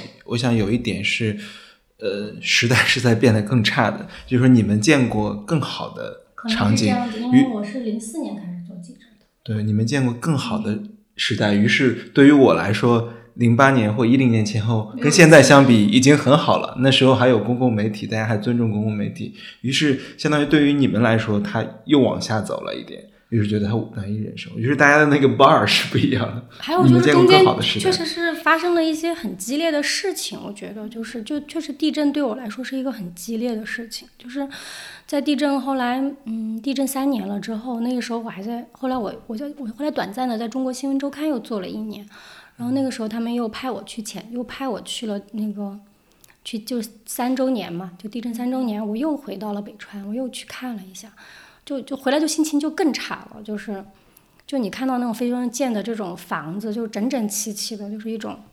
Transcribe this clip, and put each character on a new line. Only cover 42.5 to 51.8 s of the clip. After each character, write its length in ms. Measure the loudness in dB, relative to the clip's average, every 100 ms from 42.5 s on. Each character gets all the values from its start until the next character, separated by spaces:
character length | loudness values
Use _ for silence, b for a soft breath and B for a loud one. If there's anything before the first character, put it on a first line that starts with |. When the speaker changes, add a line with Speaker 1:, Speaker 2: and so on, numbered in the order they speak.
| -10
Speaker 2:
然 100 | -4
后 80 |
那 80 | -2
个 80 | -2
时 120 | -4
候 60 | -6
他 100 | -4
们 140 | -4
又 160 | -4 -4
派 220 | -6 -8
我 120 | -8
去 180 | -10 -12
前， 240 | -12 -14 -10
又 120 | -10
派 240 | -10 -8 -6
我 120 | -6
去 240 | -8 -10 -8
了 140 | -8 -8
那 200 | -6 -6
个， 260 | -6 -10 -12 -20 _ b b b b
去， 140 | -12 -10
就 240 | -6 -6 -8 -14 -12
三 280 | -6 -2
周 160 | 0 -2
年 220 | -2 -6
嘛， 200 | -10 -10 -14
就 100 | -14
地 120 | -10
震 120 | -8
三 160 | -6 -4
周 120 | -4
年， 240 | -4 -4 -6
我 100 | -4
又 200 | -4 -6
回 200 | -8 -10
到 160 | -8
了 100 | -8
北 120 | -10 -16
川， 280 | -18 -14 -10
我 80 |
又 140 | -8 -8
去 180 | -10 -14
看 300 | -12 -10 -12
了 60 |
一 120 | -14
下， 180 | -20 -20 b b b b b
就， 160 | -10 -10